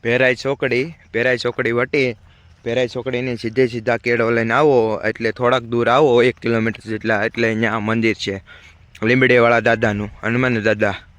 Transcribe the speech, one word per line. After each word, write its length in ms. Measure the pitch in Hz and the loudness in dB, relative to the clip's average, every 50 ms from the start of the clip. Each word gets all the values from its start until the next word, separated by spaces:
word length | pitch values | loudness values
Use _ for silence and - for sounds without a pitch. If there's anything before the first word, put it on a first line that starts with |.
| - | -2
ભેરાઈ 380 | 117 120 127 131 127 127 120 - | 0 0 2 2 2 2 0 -2
ચોકડી, 420 | 135 139 - - 127 123 123 139 170 160 _ - _ - | -4 -4 -2 -2 -2 0 -2 -2 -4 -10 _ -20 _ -4
ભેરાઈ 300 | 113 120 127 127 120 - | -2 0 0 0 0 -2
ચોકડી 300 | 123 117 - 123 117 117 120 | -4 -4 -2 -4 -2 0 -2
વટી, 300 | 127 143 - 147 131 127 113 _ - - - _ _ - - _ - | -2 0 0 0 0 -2 -4 _ -16 -20 -20 _ _ -20 -20 _ -8
ભેરાઈ 300 | 120 117 127 127 117 - | -4 -2 -2 -2 -2 -4
ચોકડીની 420 | 131 117 131 127 120 127 131 120 | -8 -6 -4 -4 -4 -4 -4 -6
સીધે 300 | 110 - 113 110 127 131 117 117 | -6 -6 -4 0 2 0 2 0
સીધા 240 | 117 107 123 117 117 - | -4 -2 -2 -2 -2 0
કેળો 240 | 120 120 117 117 113 117 113 | -2 0 0 2 0 0 0
લઈને 180 | 113 113 117 | 0 2 2
આવો, 220 | 135 151 151 135 123 113 110 107 - - 110 | 4 4 4 4 4 2 2 -2 -2 -4 -4
એટલે 240 | 110 - 113 110 110 | -4 -2 -4 -4 -4
થોડાક 320 | - 123 120 127 127 120 113 | 0 0 2 2 0 -2 -2
દૂર 220 | 120 117 117 117 120 | -2 0 2 2 4
આવો, 220 | 135 156 139 120 120 120 | 4 4 4 4 4 4
એક 180 | 127 113 _ | 2 0 _
કિલોમીટર 480 | - 113 117 113 110 113 107 - - 107 110 | -4 -2 -2 0 0 -2 -4 -6 -10 -10 -10
જેટલા, 280 | 107 - 110 110 101 107 113 | -6 -2 -2 -2 -2 -2 -4
એટલે 180 | - 117 117 113 | -2 -2 -2 0
અહીંયા 260 | 113 107 117 110 107 | 0 0 -2 -2 -2
આ 100 | 113 104 107 | -2 -2 -2
મંદિર 280 | 113 117 113 113 101 - - | -2 0 0 0 0 -2 -4
છે 160 | 101 98 95 - - - - - - - - - - _ - | -8 -8 -8 -10 -18 -20 -20 -20 -20 -20 -20 -20 -20 _ -4
લીંબડીવાળા 640 | 110 110 127 131 131 123 123 123 117 117 117 117 110 117 | 0 0 2 4 4 4 4 4 6 4 4 2 2 2
દાદાનું, 400 | 113 110 117 110 104 104 104 101 - - - | 0 2 0 -2 0 -2 -6 -8 -10 -6 -4
હનુમાન 400 | 107 117 123 131 127 120 110 104 | -2 -2 0 0 0 -2 0 0
દાદા. 320 | 110 107 104 107 101 92 - - - - | 0 0 2 0 -2 -2 -6 -14 -20 -20